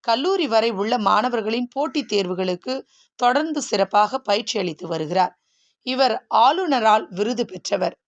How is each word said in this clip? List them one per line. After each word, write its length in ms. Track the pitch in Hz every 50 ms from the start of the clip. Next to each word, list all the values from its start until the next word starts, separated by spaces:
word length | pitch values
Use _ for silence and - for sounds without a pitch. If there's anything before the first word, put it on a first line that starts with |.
| _
கல்லூரி 440 | - 226 240 277 359 392 392 330
வரை 240 | 240 220 226 220 233
உள்ள 220 | 220 185 202 220 240 247
மாணவர்களின் 680 | 214 196 196 202 226 254 240 226 202 214 226 240 247 240
போட்டித் 380 | _ 269 285 311 - 311 269 -
தேர்வுகளுக்கு 640 | 214 202 196 180 180 175 190 185 180 180 _ - 254 269 - _ _ _ _ _ _ -
தொடர்ந்து 400 | 247 247 247 285 311 330 302 302
சிறப்பாக 580 | - - - 196 190 190 - 208 208 202 233 262
பயிற்சி 360 | _ - 202 214 240 - - 220
அளித்து 280 | 185 175 156 - 180
வருகிறார். 460 | 160 165 160 156 147 175 185 180 180 - _ _ _ _ _ _ _ _ _ _
இவர் 280 | 247 254 254 269 254 214 - _ _ -
ஆளுநரால் 680 | - 226 254 - 349 381 330 285 247 220 220 208 220 - -
விருது 340 | 185 175 208 226 247 208 240
பெற்றவர். 500 | - 185 180 _ - 208 190 185 180 - _ _